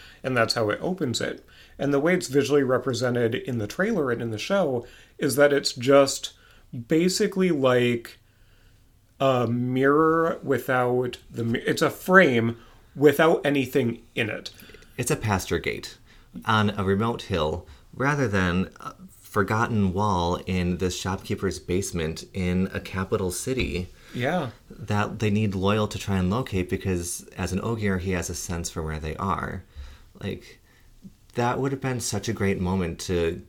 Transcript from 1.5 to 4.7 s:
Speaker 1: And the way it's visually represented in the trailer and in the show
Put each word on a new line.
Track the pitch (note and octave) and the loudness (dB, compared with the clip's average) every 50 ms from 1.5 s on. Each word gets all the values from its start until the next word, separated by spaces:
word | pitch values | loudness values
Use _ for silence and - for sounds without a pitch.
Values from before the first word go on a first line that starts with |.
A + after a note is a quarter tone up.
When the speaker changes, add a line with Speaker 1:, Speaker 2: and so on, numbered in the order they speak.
| - - - - - - | -20 -20 -20 -20 -8 -4
Speaker 1:
And | C#3+ C#3+ C#3+ | 0 0 2
the | C#3 | 2
way | D3+ F3 | 4 2
it's | F#3 F3 - - | 2 0 0 0
visually | C3 C#3+ A#2 A#2+ D3 C#3+ | 2 2 2 4 4 2
represented | C3 B2 C3 B2 - C3+ A#2 G#2+ B2+ B2 B2 A#2+ A#2 A2 A#2+ | 4 4 2 0 0 -2 -2 -2 -2 0 0 2 0 0 0
in | B2+ - C#3 A#2+ | -2 -4 -4 -4
the | A2+ G#2 | -4 -4
trailer | G2+ - - F#3+ A3+ A3+ E3+ C#3+ B2 | -4 -2 -2 -2 0 0 0 0 0
and | A#2+ B2 | -2 -2
in | A#2+ A#2 | -4 -6
the | A2 G#2 | -6 -6
show | - - G3 G3+ F3 C#3 | -2 0 0 2 2 0